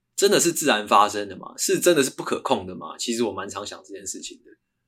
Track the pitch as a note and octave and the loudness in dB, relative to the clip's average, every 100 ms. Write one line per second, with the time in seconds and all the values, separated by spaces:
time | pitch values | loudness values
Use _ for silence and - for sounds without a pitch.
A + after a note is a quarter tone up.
0 | _ - G3+ F3 E3+ E3 D3+ G#2+ G#2 G#2 | _ 0 2 4 2 0 0 0 4 6
1 | G#2 G#2 G2+ F#2 - - - F#3 F3+ E3 | 6 2 -8 -10 -14 -6 -2 2 4 4
2 | C3+ - - A#2+ - A#2 F#2 F2+ D#2 - | 2 -2 -6 -4 0 -2 -2 -12 -14 -10
3 | - A#2 A2+ F#2 G2 F#2+ G#2 - - F#2+ | -4 -2 -2 -4 -10 -10 -12 -14 -16 -16
4 | F#2+ F#2 - - _ _ _ _ | -12 -12 -14 -18 _ _ _ _